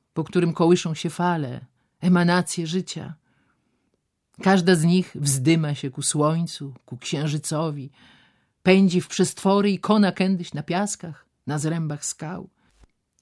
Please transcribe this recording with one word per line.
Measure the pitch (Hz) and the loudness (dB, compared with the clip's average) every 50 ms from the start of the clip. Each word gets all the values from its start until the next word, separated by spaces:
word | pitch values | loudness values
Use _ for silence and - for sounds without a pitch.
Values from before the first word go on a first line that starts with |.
| _ _ _ | _ _ _
po | 160 156 | -6 -6
którym | - - 180 170 170 151 | -2 0 0 0 0 2
kołyszą | - 170 170 180 175 - 165 156 | 2 2 4 2 2 0 -2 -6
się | - - 170 | -6 -6 -6
fale, | - - 175 180 175 160 143 120 127 120 - - _ _ _ _ _ _ | -4 -2 -2 0 0 -2 -4 -6 -8 -12 -14 -18 _ _ _ _ _ _
emanacje | - 180 180 175 175 175 175 180 180 - - 180 165 156 | 2 4 4 6 6 4 4 2 0 -2 -4 -6 -6 -4
życia. | 170 190 180 - - 156 - - 151 - _ _ _ _ _ _ _ _ _ _ _ _ _ _ _ _ _ _ _ _ _ _ _ - | -4 -4 -6 -6 -10 -12 -12 -12 -14 -16 _ _ _ _ _ _ _ _ _ _ _ _ _ _ _ _ _ _ _ _ _ _ _ -2
Każda | - 190 196 190 165 190 185 | 2 2 4 4 4 4 4
z | 160 160 | 4 4
nich | 170 175 185 180 - - | 4 4 2 2 -2 -6
wzdyma | - 143 143 135 135 127 156 165 165 156 147 143 | -4 -2 -2 -2 0 2 2 2 2 2 -2 -4
się | - - 135 | -6 -8 -8
ku | - 147 | -8 -6
słońcu, | 139 - - 147 151 156 160 165 170 160 - - 143 139 123 - _ | -4 -2 0 2 2 2 2 0 -2 -4 -6 -10 -12 -14 -14 -16 _
ku | _ 127 123 | _ -16 -14
księżycowi, | - - 175 143 151 151 147 151 - - 160 151 165 160 147 143 135 147 - _ - - _ _ _ _ _ _ _ _ _ _ - | -8 -6 -4 -4 -2 -2 -4 -4 -4 -4 -4 -4 -2 -4 -6 -8 -12 -14 -18 _ -20 -20 _ _ _ _ _ _ _ _ _ _ 2
pędzi | 185 185 196 196 180 170 180 | 4 6 6 6 6 4 2
w | - - | -2 -2
przestwory | - - 185 175 - - - 196 196 202 202 208 | 0 0 0 0 0 0 0 2 2 4 2 2
i | 190 180 | 0 0
kona | - - 214 220 208 180 | 0 2 4 4 4 4
kędyś | 180 - 190 190 196 170 175 - - | 2 0 0 0 0 -2 -4 -6 -8
na | 147 147 | -8 -6
piaskach, | - 170 185 208 202 - - - 165 147 - _ _ _ _ _ 131 | -4 -2 -2 -2 -4 -6 -8 -12 -14 -16 -16 _ _ _ _ _ -6
na | 143 151 | -6 -4
zrębach | 147 156 165 165 160 147 147 143 - | -2 -2 -2 -2 -4 -6 -6 -8 -8
skał. | - - - 160 151 190 175 - - _ _ _ _ _ _ - _ _ _ _ _ _ _ | -10 -10 -10 -10 -10 -10 -12 -14 -16 _ _ _ _ _ _ -20 _ _ _ _ _ _ _